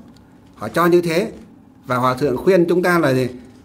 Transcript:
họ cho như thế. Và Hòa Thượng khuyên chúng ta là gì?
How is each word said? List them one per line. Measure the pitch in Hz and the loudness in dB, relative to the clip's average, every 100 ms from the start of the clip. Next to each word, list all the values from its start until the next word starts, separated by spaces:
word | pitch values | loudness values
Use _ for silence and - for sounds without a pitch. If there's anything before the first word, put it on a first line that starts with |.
| - - - - - | -20 -20 -20 -20 -20
họ | - 107 | -14 -6
cho | 160 170 | -2 2
như | 175 | 2
thế. | 170 160 226 - - - - - - | 2 -2 -4 -8 -20 -20 -20 -16 -6
Và | 123 | -2
Hòa | 127 | -2
Thượng | 123 143 123 | 0 -2 -2
khuyên | 175 190 170 | 2 2 2
chúng | 175 | 2
ta | 180 175 | 2 2
là | 147 | 2
gì? | 131 123 - - - | 0 -2 -6 -20 -20